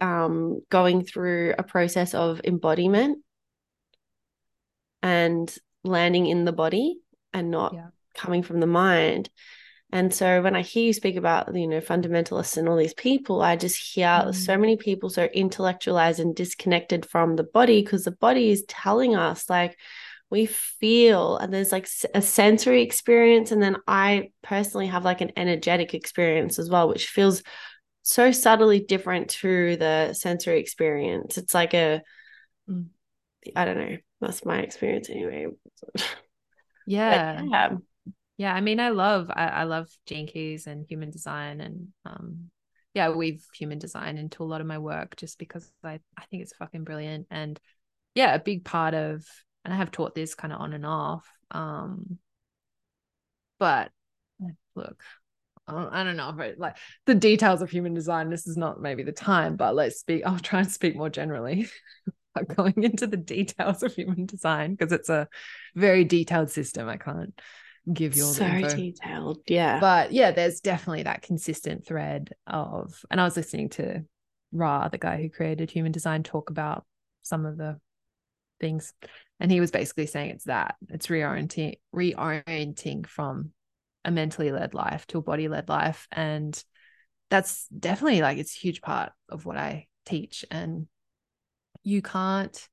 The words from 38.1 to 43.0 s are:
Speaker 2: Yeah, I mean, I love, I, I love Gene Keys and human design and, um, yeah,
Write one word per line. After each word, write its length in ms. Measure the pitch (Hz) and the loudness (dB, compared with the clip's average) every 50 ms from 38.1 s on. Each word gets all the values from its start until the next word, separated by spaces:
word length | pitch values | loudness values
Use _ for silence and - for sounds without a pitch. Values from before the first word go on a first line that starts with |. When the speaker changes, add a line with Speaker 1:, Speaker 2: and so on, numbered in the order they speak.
| - _ _ _ _ - | -20 _ _ _ _ -6
Speaker 2:
Yeah, 160 | 196 196 185 | -4 -2 -2
I 60 | 185 | 0
mean, 200 | 202 214 214 226 | 0 0 0 0
I 80 | 240 240 | 0 0
love, 420 | 226 196 185 202 214 190 170 175 - | 0 2 2 2 2 2 0 -2 -4
I, 140 | - 165 - | -2 -2 -2
I 160 | - - 160 | -2 -2 -2
love 240 | 165 160 160 165 - _ _ _ | -2 -4 -6 -6 -8 _ _ _
Gene 200 | - 147 151 151 | -14 -12 -10 -10
Keys 400 | 151 - 160 156 156 156 156 - | -10 -10 -10 -8 -8 -10 -12 -12
and 200 | 156 147 151 151 - | -14 -14 -14 -14 -12
human 220 | 160 156 156 151 | -12 -12 -12 -12
design 500 | 160 160 - 147 147 147 147 147 147 147 | -14 -14 -12 -10 -10 -10 -10 -10 -12 -12
and, 280 | 151 - - 185 175 190 - _ - | -12 -12 -12 -14 -16 -18 -20 _ -20
um, 460 | - - - - 175 165 165 170 175 _ _ _ _ _ _ _ _ - | -18 -16 -16 -14 -14 -14 -14 -16 -18 _ _ _ _ _ _ _ _ -4
yeah, 120 | 202 | -2